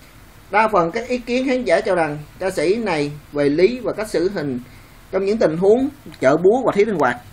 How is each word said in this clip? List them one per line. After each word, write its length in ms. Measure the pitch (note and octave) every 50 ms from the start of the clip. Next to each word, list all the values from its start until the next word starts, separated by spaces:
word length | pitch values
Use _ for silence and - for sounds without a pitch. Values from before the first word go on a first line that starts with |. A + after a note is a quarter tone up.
| - - - - - - - - - -
Đa 180 | F#3+ G#3 A3 A3 G#3+
phần 180 | F#3 E3 E3+
các 180 | E3 A#3 A#3 -
ý 100 | B3+ B3
kiến 280 | A#3+ - A#3+ B3+ C4 C#4
khán 160 | C4 B3+ A#3+
giả 160 | F#3+ E3 F3+
cho 140 | A3 G#3+ F#3
rằng 240 | F3+ D#3+ D3+ D3 D3+ D3+ - - -
ca 120 | F3+ F#3+
sĩ 260 | F#3+ F3+ D3+ E3 G3+
này 360 | A#3+ A3+ G3+ E3+ D3+ D3 C#3+ D3 D3 - - -
về 160 | D3 C#3+ C#3+
lý 320 | C#3+ D#3 F3+ G#3 B3 B3+ A3+
và 100 | F3 C#3+
cách 180 | - G#3+ A3+
xử 200 | - E3+ E3 G3 G3+
hình 260 | F3+ D3 D3 B2+ B2 B2 - - - - - - - - - -
trong 120 | F#3+ G3
những 140 | G3 G#3+ A3
tình 180 | G#3+ E3+ D#3
huống 320 | E3+ F#3+ G3 G#3+ B3+ C4+ D4+ - - - - D#3 -
chợ 160 | - C3 C#3+
búa 260 | E3+ F3 F#3+ A3 C4 B3
và 60 | F3 -
thí 100 | G3 G3+
linh 140 | A3+ G#3 D#3+
hoạt. 180 | C#3+ B2 B2+ - - -